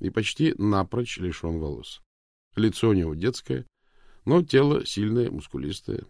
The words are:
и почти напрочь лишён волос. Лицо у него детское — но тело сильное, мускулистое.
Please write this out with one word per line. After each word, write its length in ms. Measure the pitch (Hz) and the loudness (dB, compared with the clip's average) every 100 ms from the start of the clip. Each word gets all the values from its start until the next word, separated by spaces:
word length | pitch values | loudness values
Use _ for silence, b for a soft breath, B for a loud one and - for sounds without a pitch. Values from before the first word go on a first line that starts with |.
и 100 | 92 | -4
почти 440 | 110 104 - 156 - | -2 -2 0 0 2
напрочь 640 | 104 98 90 117 120 - | 2 2 0 -2 -6 -4
лишён 400 | 90 82 85 82 | -6 -4 -4 -4
волос. 420 | 76 62 - - _ _ _ _ _ - | -4 -8 -12 -18 _ _ _ _ _ 0
Лицо 320 | 110 - 113 | 2 4 4
у 40 | |
него 220 | 98 82 | 4 2
детское — 520 | 78 104 123 - 131 - _ _ _ - - | -2 -2 -4 -4 -6 -8 _ _ _ -20 -8
но 180 | - 165 | 2 2
тело 420 | 175 135 143 147 | 4 4 4 2
сильное, 460 | - - 107 117 117 | -2 -2 0 0 0
мускулистое. 760 | - - 69 71 95 - - - | -4 -8 -8 -6 -6 -6 -8 -8